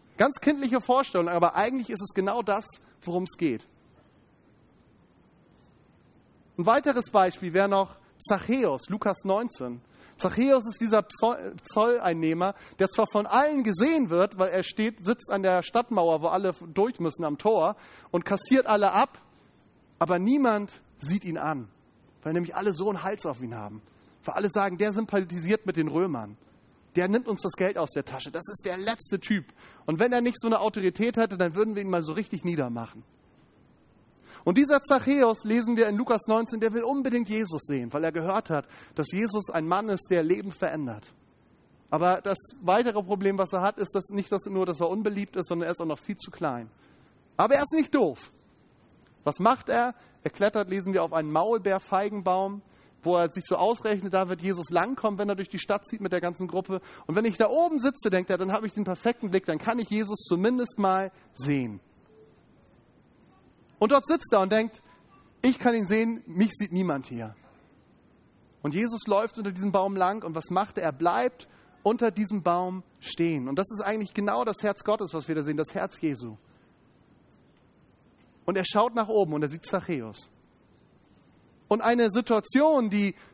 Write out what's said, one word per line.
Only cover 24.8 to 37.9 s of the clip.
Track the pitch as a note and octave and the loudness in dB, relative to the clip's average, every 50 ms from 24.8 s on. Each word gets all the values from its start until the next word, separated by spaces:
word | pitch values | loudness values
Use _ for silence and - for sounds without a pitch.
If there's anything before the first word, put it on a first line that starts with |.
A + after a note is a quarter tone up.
| G#3 G#3+ | 0 0
sympathisiert | G3 G#3+ A3+ - - G3+ F#3+ E3 F3 F3 D#3+ F3 G#3+ G#3+ - F#3+ | 0 -2 -2 0 0 0 0 0 -4 -6 0 0 0 0 0 -2
mit | F3+ | 0
den | E3 D#3 D3+ | 0 0 0
Römern. | C#3+ D#3+ F#3 F#3+ D3 A#2 A2 G#2 G#2 - _ _ _ _ _ _ _ _ _ _ - | 2 0 0 0 -2 -6 -8 -10 -14 -20 _ _ _ _ _ _ _ _ _ _ 0
Der | F3 F3+ F#3+ | 0 2 4
nimmt | G3+ A#3+ B3+ A3+ | 2 2 2 0
uns | G#3 F3+ - | -4 -2 -2
das | F#3+ | -6
Geld | - - F#3+ F#3+ G3+ - | -2 0 0 0 0 0
aus | D#3+ C#3 | -4 -2
der | - D3 C3+ | -2 -6 -6
Tasche. | - B2+ C3 - D3 | -6 -8 -12 -12 -8
Das | - E3 E3+ G3+ | -10 -10 -8 -8
ist | G#3 - - | -10 -8 -6
der | F#3+ F3+ | -6 -6
letzte | F#3 G3 A3 A3+ A3 - - G3+ F#3+ | -4 -4 -4 -4 -4 -6 -4 -4 -4
Typ. | - - G#3+ F#3+ C#3+ - - _ - - - - - | -2 -2 -2 -2 -2 -6 -18 _ -20 -20 -20 -14 -6
Und | - D#3+ D#3+ | -4 0 2
wenn | A3 B3 | 2 2
er | B3 A#3+ | 2 2
nicht | A#3+ A#3+ A#3 - | 2 0 -2 -2
so | - A3+ | 0 0
eine | A3+ G#3 | 2 2
Autorität | F#3+ G#3+ - G#3+ F#3+ F#3 F3 - G#3+ A#3+ A3+ A3+ | 2 0 -2 0 0 0 0 0 -2 0 2 0
hätte, | A3+ A3 G3+ F3+ | 0 0 0 0
dann | F#3 E3+ D#3 | -2 0 2
würden | G3 A3 A3+ G3+ | 0 0 0 0
wir | G3+ G3+ | -4 -2
ihn | F#3+ | 0
mal | F#3 F3 | 0 -2
so | D#3+ D3+ D#3+ | -2 -2 -4
richtig | G3 G#3 - - F3+ - | -6 -6 -6 -6 -6 -4
niedermachen. | F3 E3 D3 C3+ B2 A#2 A#2+ A2+ - - G#2+ - _ _ _ _ _ _ _ _ _ _ _ _ _ _ _ _ _ _ _ _ _ _ _ _ - - - - | -2 -2 0 -2 -2 -2 -6 -8 -10 -14 -20 -20 _ _ _ _ _ _ _ _ _ _ _ _ _ _ _ _ _ _ _ _ _ _ _ _ -20 -18 -6 -2
Und | - F3+ A#3 | 2 4 4
dieser | D4 C4+ D4 C#4 | 4 6 4 2
Zachäus, | - - C#4 B3+ - C4 C#4+ C#4+ B3+ A3+ A3 A3 - | 4 4 2 4 4 2 4 6 6 4 4 2 0
lesen | G#3 A3 A#3+ A#3 A3+ A#3+ A3 | 0 0 2 2 2 2 4
wir | A3+ G#3+ | 4 2
in | G#3 | 2
Lukas | G3+ B3+ - A#3 G#3 - - | -2 0 0 0 0 2 2
neunzehn, | A3 A3+ A#3 A3 A#3 A3 | 2 2 2 -2 -4 -2
der | A3 A3+ G#3 | -2 0 0
will | A#3 A#3 | 0 -2
unbedingt | A#3 C#4 C#4 C4 C4 A#3 A#3+ A#3 F#3+ | -2 -2 0 0 0 0 0 -2 0
Jesus | G#3+ A3 A3 F3+ E3 C#3+ - | -2 -2 -2 -4 -4 -8 -6
sehen, | - C#3+ C3 A#2+ A#2 | -4 -4 -4 -4 -4